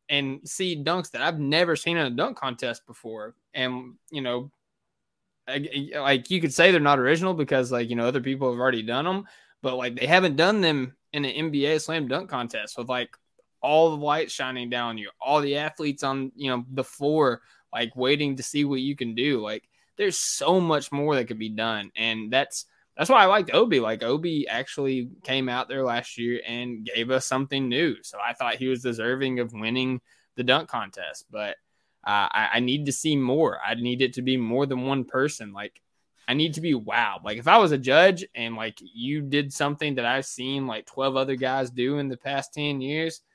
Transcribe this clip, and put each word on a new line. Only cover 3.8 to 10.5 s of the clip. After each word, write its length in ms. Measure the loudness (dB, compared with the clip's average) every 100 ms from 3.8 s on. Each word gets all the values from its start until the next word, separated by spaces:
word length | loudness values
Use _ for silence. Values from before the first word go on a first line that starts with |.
| -10 -20 _
you 80 | -8
know, 320 | -4 -4 -6 _ _ _ _ _ _ _ _ _ -8
I, 420 | -6 -6 -8 -8 -4
I, 20 |
like, 320 | 2 2 2
you 100 | 0
could 140 | 0
say 160 | 4 6
they're 100 | 6
not 200 | 6 4
original 340 | 4 2 2
because, 380 | -2 0 0 0
like, 180 | -2 -2
you 60 | 0
know, 100 | 0
other 140 | 0
people 320 | -2 -2 -2
have 80 | 0
already 220 | 0 0
done 200 | -2 -2 -2
'em, 180 | -4 -6 -20 _ _
but, 120 | -4 -2
like, 200 | -4 -4
they 100 | 4
haven't 300 | 6 6 4
done 240 | 4